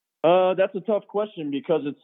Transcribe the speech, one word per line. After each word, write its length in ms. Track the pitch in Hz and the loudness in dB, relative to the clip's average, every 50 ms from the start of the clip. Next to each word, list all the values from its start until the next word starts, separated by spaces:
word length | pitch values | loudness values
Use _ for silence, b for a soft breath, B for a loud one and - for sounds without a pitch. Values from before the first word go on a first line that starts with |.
| _ _ _ - - | _ _ _ 0 2
Uh, 300 | 160 180 185 185 185 185 | 4 4 4 4 2 2
that's 200 | 175 190 196 - | 0 -2 -2 -2
a 60 | 185 | -6
tough 260 | 165 - 214 196 - | -4 -2 -2 -2 -4
question 440 | _ - 202 214 214 - 170 156 143 | _ -4 -4 -4 -4 -8 -10 -8 -6
because 300 | 139 135 123 - 160 151 135 | -6 -6 -2 0 -2 0 -2
it's, 140 | 143 139 _ | -6 -10 _